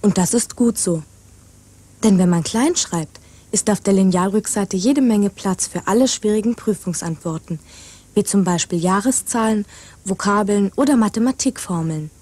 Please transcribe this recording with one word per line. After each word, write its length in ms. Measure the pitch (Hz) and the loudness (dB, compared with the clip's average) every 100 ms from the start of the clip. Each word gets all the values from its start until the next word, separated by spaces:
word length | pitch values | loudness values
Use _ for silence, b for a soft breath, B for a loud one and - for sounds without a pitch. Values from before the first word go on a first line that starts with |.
Und 160 | 208 190 | 2 2
das 160 | 175 233 | 0 0
ist 200 | - - | -2 0
gut 220 | 240 226 | 0 0
so. 240 | - 165 - - - - - - - - - - | -2 -4 -6 -20 -20 -20 -20 -20 -20 -20 -20 -2
Denn 160 | 220 190 | 2 4
wenn 100 | 180 | 4
man 140 | 170 | 2
klein 320 | 151 226 285 349 | -2 0 0 0
schreibt, 440 | - 170 151 - b b b | -4 -6 -6 -14 b b b
ist 180 | 202 - | -4 0
auf 120 | 196 | 0
der 120 | 202 | 2
Linealrückseite 840 | 196 190 180 190 208 - 214 196 190 | 4 4 2 0 -2 -2 -4 -4 -2
jede 240 | 208 285 | 0 2
Menge 300 | 254 208 202 | 4 2 0
Platz 360 | - 196 185 - | -2 -4 -4 -4
für 200 | 175 - | -6 0
alle 200 | 208 262 | 2 2
schwierigen 480 | - 208 214 214 233 | 0 0 0 0 -2
Prüfungsantworten, 1040 | - 190 - 165 165 160 170 160 - 160 B B B B B | -4 -4 -4 -6 -6 -6 -6 -8 -8 -12 B B B B B
wie 100 | - | -2
zum 200 | 202 202 | 0 0
Beispiel 360 | 180 170 - 175 | 2 0 -2 -2
Jahreszahlen, 880 | 175 196 240 254 - 233 220 214 208 B B B 196 | 0 0 0 -2 -2 -2 0 0 -4 B B B -6
Vokabeln 640 | 190 202 202 202 202 196 - | -4 0 0 2 0 0 0
oder 220 | 277 262 | 2 4
Mathematikformeln. 1120 | 214 220 240 262 269 254 - 175 160 156 156 - | 2 0 -2 0 -4 -4 -6 -4 -4 -6 -8 -14